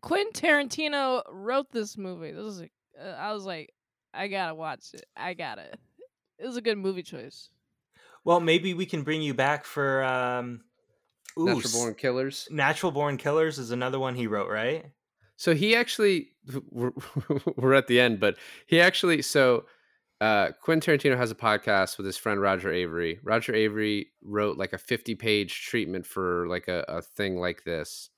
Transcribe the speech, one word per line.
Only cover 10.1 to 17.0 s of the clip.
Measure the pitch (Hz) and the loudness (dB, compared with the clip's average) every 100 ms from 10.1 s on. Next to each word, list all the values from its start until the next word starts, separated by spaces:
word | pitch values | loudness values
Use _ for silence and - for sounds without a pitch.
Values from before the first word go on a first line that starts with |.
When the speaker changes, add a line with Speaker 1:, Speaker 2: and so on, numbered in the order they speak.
| 127 123 123 123 120 _ _ _ _ _ _ - - | 0 0 -2 -6 -10 _ _ _ _ _ _ -16 -2
Speaker 2:
ooh, | 170 | 0
Speaker 3:
Natural | 156 | 0
Speaker 2:
s-, | 113 | 0
Speaker 3:
Born | 113 120 107 | -2 -2 -2
Killers. | 135 127 135 135 - | -2 0 -4 -6 -8
Speaker 2:
Natural | 151 135 156 185 | 0 2 2 -2
Born | 143 147 139 | 0 -2 0
Killers | 147 151 160 139 | 0 2 2 -2
is | 120 | -6
another | 123 127 135 | -4 -2 -2
one | 131 | -2
he | 123 113 | -2 -2
wrote, | 104 95 | -2 -2
right? | 107 117 160 - _ _ _ _ _ | -2 -2 -4 -8 _ _ _ _ _
Speaker 3:
So | - 160 | 2 2
he | 202 | 4
actually, | 226 233 - 208 180 - _ - 135 - | 4 2 2 2 2 -2 _ -10 -10 -10
we're, | - 123 | -4 -4
<laughs> | - | -4